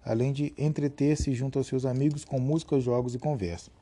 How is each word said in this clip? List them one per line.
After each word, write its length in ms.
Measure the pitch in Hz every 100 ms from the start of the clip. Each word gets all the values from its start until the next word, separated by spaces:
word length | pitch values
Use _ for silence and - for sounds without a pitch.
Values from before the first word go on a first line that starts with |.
além 300 | - 113 131
de 220 | 139 147 -
entreter-se 760 | 147 151 143 139 143 151 -
junto 240 | 123 135 139
aos 80 | 131
seus 180 | 131
amigos 400 | 131 127 147 147
com 160 | - 139
música, 400 | 127 160 - 143
jogos 340 | 123 123 123
e 40 | 120
conversa. 520 | 151 143 90 85 - -